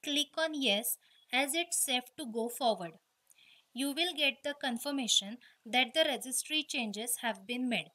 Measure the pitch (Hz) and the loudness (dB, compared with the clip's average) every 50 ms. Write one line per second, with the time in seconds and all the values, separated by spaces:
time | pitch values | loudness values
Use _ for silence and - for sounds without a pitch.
0 | - 302 285 294 294 - - - 320 320 311 294 269 233 196 208 240 - - - | -4 0 0 0 0 0 -2 -2 -2 -2 0 0 2 2 2 2 0 -2 -4 -4
1 | _ _ _ _ _ _ - 247 277 277 285 339 349 339 - - - - 254 254 | _ _ _ _ _ _ 0 0 0 2 0 -2 -2 0 0 -2 0 0 0 -2
2 | 247 - _ - 311 233 214 226 220 240 240 - 277 233 214 185 180 165 160 - | -4 -6 _ -10 -10 -6 -4 -2 -4 -4 -4 0 2 2 2 0 -4 -12 -12 -16
3 | _ _ _ _ _ _ - _ - - - - _ _ _ 240 269 285 277 285 | _ _ _ _ _ _ -20 _ -20 -20 -20 -20 _ _ _ -2 -2 -2 0 0
4 | 339 359 339 285 302 277 269 - - 294 285 285 - 269 240 226 - 285 285 269 | 0 0 0 2 2 0 0 0 -6 -6 -4 -2 -4 -4 -4 -2 -4 -2 -2 -2
5 | 254 214 - - 196 196 220 247 - - - _ _ 233 214 247 254 233 233 320 | 2 4 4 4 2 0 -12 -12 -16 -20 -20 _ _ 0 4 4 4 4 4 4
6 | 320 311 269 214 196 262 247 - - - 302 311 294 - - 269 240 214 196 208 | 4 4 4 -2 -4 -4 -4 -4 -2 0 0 -2 0 0 -2 -2 -2 -2 -2 -4
7 | 226 240 - - - 233 214 196 190 190 240 247 254 254 233 185 147 160 _ | -4 -4 -4 -2 -2 -2 -4 -4 -6 -6 -2 -2 0 0 0 0 -2 -4 _